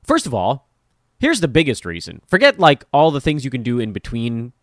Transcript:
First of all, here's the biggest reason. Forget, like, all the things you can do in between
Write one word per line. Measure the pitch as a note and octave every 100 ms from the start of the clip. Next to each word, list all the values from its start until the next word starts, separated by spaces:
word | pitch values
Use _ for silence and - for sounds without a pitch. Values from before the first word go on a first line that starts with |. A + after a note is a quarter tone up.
First | - D#4 F#3+
of |
all, | A#2 F2+ C#3 _ _ _ _ _ _
here's | C#4 D4+
the | E3+
biggest | B2+ D#3 A2 F2+
reason. | E2+ E2+ E2+ _
Forget, | F#3 C4+ C4
like, | E3+ C#3+ -
all | C#3+ D#3+
the | C#3+
things | D#3 D3+
you | C3
can | B2+
do | A#2 A#2+
in | A2
between | G2 - A#2 A#2 A#2 A#2+ _